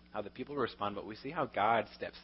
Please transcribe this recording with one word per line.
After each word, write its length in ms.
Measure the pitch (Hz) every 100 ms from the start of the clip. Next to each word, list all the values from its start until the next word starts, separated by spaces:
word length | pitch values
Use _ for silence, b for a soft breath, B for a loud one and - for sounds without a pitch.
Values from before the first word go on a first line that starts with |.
| -
how 100 | 104
the 80 | 101
people 260 | - 127 143
respond, 380 | 117 - 101
but 120 | 101 95
we 100 | 110
see 140 | 131
how 160 | 165 131
God 400 | - 104 113 104
steps 220 | - 90 -